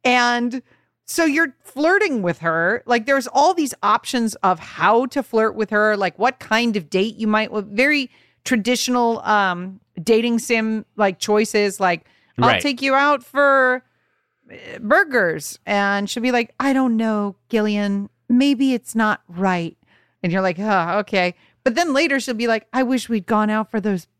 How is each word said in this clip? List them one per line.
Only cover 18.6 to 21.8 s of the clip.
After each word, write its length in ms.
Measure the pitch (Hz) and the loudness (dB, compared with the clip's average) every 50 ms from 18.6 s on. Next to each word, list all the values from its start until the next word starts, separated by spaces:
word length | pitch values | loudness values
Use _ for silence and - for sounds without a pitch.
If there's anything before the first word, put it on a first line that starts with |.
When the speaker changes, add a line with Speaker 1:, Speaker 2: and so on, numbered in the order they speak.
| 277 269 254 | 2 0 0
Speaker 1:
it's 180 | 233 _ - - | -2 _ -6 -2
not 280 | 220 220 214 202 - _ | 0 0 0 -2 -4 _
right." 480 | _ 170 175 196 190 185 175 170 165 - _ _ _ _ _ _ _ _ _ | _ -6 -2 -2 0 0 -2 -4 -6 -10 _ _ _ _ _ _ _ _ _
And 100 | - 175 | -4 -2
you're 120 | 170 190 190 | 0 0 0
like, 160 | 185 170 170 | 0 -2 -2
"Oh, 400 | 208 214 202 185 165 170 180 208 | -2 0 0 0 0 0 -2 -2
okay." 340 | 202 - - 190 180 180 175 _ _ _ _ _ _ | -2 0 0 0 0 0 -2 _ _ _ _ _ _
But 100 | 262 226 | -2 0
then 180 | 311 | 0